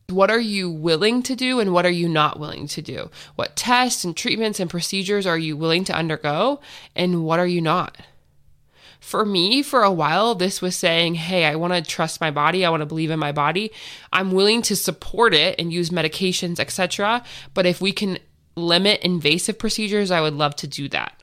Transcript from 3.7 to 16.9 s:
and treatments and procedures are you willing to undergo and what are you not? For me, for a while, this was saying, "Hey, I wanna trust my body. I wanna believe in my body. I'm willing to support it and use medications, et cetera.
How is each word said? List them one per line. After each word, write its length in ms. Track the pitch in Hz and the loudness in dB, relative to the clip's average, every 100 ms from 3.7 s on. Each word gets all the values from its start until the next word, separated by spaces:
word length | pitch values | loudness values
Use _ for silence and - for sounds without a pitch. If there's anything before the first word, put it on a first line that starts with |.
| 247 247 - | 2 2 0
and 100 | 180 | -4
treatments 460 | 160 240 220 220 208 | -4 -2 0 -2 -2
and 100 | 170 | -4
procedures 560 | 175 - 196 190 208 190 | -4 -4 -2 0 0 0
are 120 | 165 | -2
you 180 | 160 147 | -2 -2
willing 300 | 160 170 190 | 0 0 0
to 100 | 160 | -2
undergo 640 | 165 156 151 151 240 285 - - - - | -2 -2 -2 0 0 -2 -8 -20 -10 -2
and 260 | 180 175 | 0 0
what 160 | 160 165 | 0 2
are 80 | 180 | 2
you 140 | 175 | 2
not? 340 | 160 175 - - - - _ _ - - _ _ - - | 2 0 -2 -10 -20 -20 _ _ -20 -20 _ _ -20 -20
For 240 | - 180 214 | -6 -2 0
me, 380 | 190 185 262 | 2 2 2
for 200 | 285 262 | 2 4
a 80 | 202 | 4
while, 440 | 180 151 175 226 202 | 4 2 2 2 2
this 260 | 202 - | -2 -2
was 140 | 180 180 | -4 0
saying, 400 | 175 165 170 170 | 2 2 2 0
"Hey, 300 | 165 185 156 | -2 2 2
I 100 | 156 | 2
wanna 260 | 175 180 | 0 0
trust 380 | 156 - 160 - | -2 -2 -4 -2
my 100 | 160 | -2
body. 360 | 147 151 180 175 | 2 2 4 2
I 40 | |
wanna 160 | 160 151 | 0 -2
believe 240 | 160 160 | -2 -2
in 100 | 160 | -2
my 120 | 147 | -2
body. 400 | 147 147 175 214 - - - - | 0 0 0 -4 -8 -18 -18 -2
I'm 220 | 180 190 | 0 2
willing 280 | 185 202 233 | 4 4 4
to 120 | 220 202 | 2 -2
support 580 | - 160 - 196 226 | -2 -4 -4 2 4
it 220 | 156 170 - | 4 2 0
and 140 | 170 | -4
use 200 | 170 170 | -2 -2
medications, 680 | 175 156 - 185 175 175 175 | -2 -2 -2 -2 0 -4 -4
et 120 | - | -4
cetera. 520 | - 180 | -4 -4